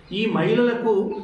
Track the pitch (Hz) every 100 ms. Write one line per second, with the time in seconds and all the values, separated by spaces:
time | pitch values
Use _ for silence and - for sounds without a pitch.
0 | - 190 220 156 185 233 240 226 233 202
1 | - -